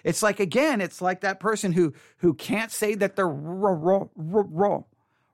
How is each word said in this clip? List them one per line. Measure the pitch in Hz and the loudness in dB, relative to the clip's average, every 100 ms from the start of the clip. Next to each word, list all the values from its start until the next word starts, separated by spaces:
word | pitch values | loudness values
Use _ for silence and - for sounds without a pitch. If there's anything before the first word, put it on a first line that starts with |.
it's | - 165 | -4 0
like, | 214 202 | 0 0
again, | 190 226 311 240 | 0 2 2 0
it's | 175 - | -4 -2
like | 180 185 | -2 0
that | 196 190 | -4 -2
person | 202 220 196 | -2 -2 0
who, | 170 165 - - _ | 2 2 0 -16 _
who | 175 | 0
can't | - - 233 226 | 0 -2 -4 -4
say | - 208 214 | -2 -2 0
that | 196 196 | -2 0
they're | 185 | -2
wrong, | 143 151 185 202 175 | -2 -8 -2 0 2
wrong, | 165 190 190 - | 2 2 0 -8
wrong, | 156 208 202 156 202 156 - _ _ _ _ | -2 0 0 0 0 0 -6 _ _ _ _